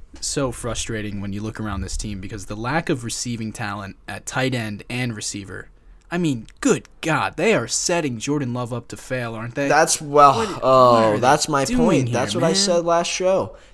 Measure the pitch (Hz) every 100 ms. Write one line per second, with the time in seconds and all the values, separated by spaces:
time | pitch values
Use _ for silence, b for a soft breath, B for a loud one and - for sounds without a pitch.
0 | - - - 151 131 - 120 107 - 110
1 | 104 101 101 101 107 - 107 98 92 -
2 | 107 101 95 107 95 107 117 156 165 131
3 | 117 - 120 113 110 - 104 101 98 -
4 | - 101 - 135 131 127 110 104 - 123
5 | 127 107 - 104 98 98 - - - -
6 | - 175 165 120 104 - 269 143 - -
7 | 160 143 98 - 202 170 113 - - 170
8 | 151 117 139 147 123 123 120 120 - -
9 | - 127 117 113 120 135 143 147 165 -
10 | 147 147 143 123 208 - 127 131 123 117
11 | 110 104 123 151 - 156 180 247 233 147
12 | 123 120 135 180 165 190 190 170 170 170
13 | 170 - 185 190 95 - B